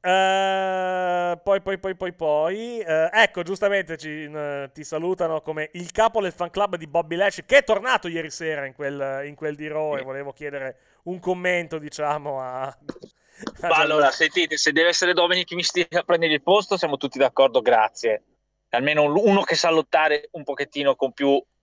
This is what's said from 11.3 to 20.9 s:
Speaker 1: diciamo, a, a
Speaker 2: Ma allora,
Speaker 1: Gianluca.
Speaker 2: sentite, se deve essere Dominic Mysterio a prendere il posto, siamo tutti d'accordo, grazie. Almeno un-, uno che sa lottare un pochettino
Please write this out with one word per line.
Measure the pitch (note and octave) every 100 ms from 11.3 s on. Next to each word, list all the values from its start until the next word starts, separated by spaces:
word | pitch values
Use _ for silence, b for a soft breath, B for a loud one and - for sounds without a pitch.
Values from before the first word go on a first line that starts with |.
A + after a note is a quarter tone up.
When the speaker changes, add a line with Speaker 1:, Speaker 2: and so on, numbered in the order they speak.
| F3+ F3+ F3 E3 D#3+
Speaker 1:
diciamo, | D3+ - D3 D3+ C#3+ C3+
a, | B2+ B2+ C3+
a | - - - - B B B - -
Speaker 2:
Ma | F3
allora, | D#3+ D#3
Speaker 1:
Gianluca. | D#3 C#3
Speaker 2:
sentite, | - D#3 F3+ E3 D3+
se | D#3
deve | D3 E3+
essere | E3+ F3+
Dominic | F3 F3 F3+ F3
Mysterio | E3+ E3+ F3+ E3+ F3
a |
prendere | - E3+ E3
il | D3+
posto, | - G3+ F#3+ G3
siamo | E3 C#3
tutti | C3+ C3
d'accordo, | C3 - C3+ B2
grazie. | A2+ A#2 A2 - A#2 G#2+ _ _ _ _ _
Almeno | A#2+ C#3 D3+
un-, | D3 D#3
uno | G#3 G3
che | - E3
sa | E3+
lottare | D#3+ D#3 D#3+ D#3 D3 D3
un | E3
pochettino | C#3+ C3+ C#3+ C#3 C#3+